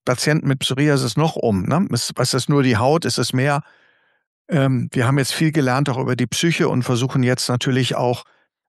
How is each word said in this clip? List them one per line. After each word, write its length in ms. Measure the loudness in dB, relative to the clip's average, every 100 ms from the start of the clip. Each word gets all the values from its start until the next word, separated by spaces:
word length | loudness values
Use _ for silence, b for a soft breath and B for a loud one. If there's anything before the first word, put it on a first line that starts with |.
Patienten 440 | -4 -2 0 0 0
mit 120 | -2
Psoriasis 560 | -2 0 2 2 0 0
noch 200 | 0 0
um, 280 | 0 0
ne? 240 | 0 0 0
Ist, 220 | -2 -4 -2
was 180 | -2
ist 160 | 0 2
nur 140 | 2
die 140 | 4 4
Haut? 280 | 4 2 0
Ist 140 | -4
es 140 | -2
mehr? 280 | 0 0 -2 b b b b b b _ _ -4
Ähm, 400 | 0 2 0 -2
wir 140 | 0 2
haben 140 | 2
jetzt 140 | 0
viel 180 | 0 0
gelernt 380 | 2 2 0 0
auch 100 | -2
über 160 | -2 -2
die 100 | -2
Psyche 440 | 0 0 2 0
und 120 | 0
versuchen 400 | 0 -2 0 0
jetzt 260 | 0 0 -2
natürlich 460 | -2 0 0 0 0
auch 280 | -2 -2 b b b _